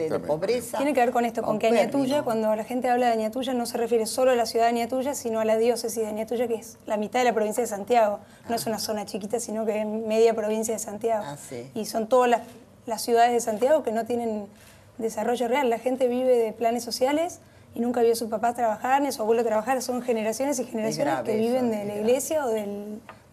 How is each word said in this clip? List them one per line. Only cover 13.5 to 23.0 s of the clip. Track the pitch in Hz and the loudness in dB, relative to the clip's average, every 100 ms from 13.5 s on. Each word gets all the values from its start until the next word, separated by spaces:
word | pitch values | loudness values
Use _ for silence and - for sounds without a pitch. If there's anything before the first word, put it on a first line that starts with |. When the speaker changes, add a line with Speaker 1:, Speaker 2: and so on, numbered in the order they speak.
| 208 254 311 | 0 4 4
Speaker 3:
que | 247 | 2
no | 220 226 | -2 -2
tienen | 240 233 214 202 - - - - - | -2 -2 -4 -8 -16 -20 -20 -20 -6
desarrollo | 226 214 214 240 240 | -6 -2 -2 0 0
real. | 262 254 | 2 2
La | 226 | 0
gente | 254 254 247 | 0 0 0
vive | 247 254 247 | 2 4 4
de | 220 | 2
planes | 214 233 240 | 0 0 0
sociales | 233 - 262 294 349 - - - - | -4 0 2 2 0 -6 -20 -20 -12
y | - | -4
nunca | 240 240 | -2 2
vio | 233 | 2
a | 226 | 2
su | 226 | -2
papá | 214 233 | -2 -2
trabajar, | 240 233 214 254 269 | 0 0 0 2 2
ni | 277 | 2
a | |
su | - | 0
abuelo | 214 233 233 | 2 2 2
trabajar. | 214 220 262 | 0 0 0
Son | 247 247 | -2 -4
generaciones | 247 226 214 220 269 254 | -2 0 0 -2 -2 -2
y | |
Speaker 2:
Es | 233 | -4
Speaker 3:
generaciones | 220 220 - 285 | -4 -4 -2 -2
Speaker 2:
grave | 311 226 | -2 0
Speaker 3:
que | 214 | 0
viven | 226 254 240 | 2 2 0
Speaker 2:
eso, | |
Speaker 3:
de | 214 | -2
Speaker 2:
es | 202 | -4
Speaker 3:
la | 208 | -2
Speaker 2:
grave. | |
Speaker 3:
iglesia | 214 262 - 311 262 | 2 2 0 -2 0
o | |
del, | 220 202 202 208 214 | -2 -4 -8 -10 -12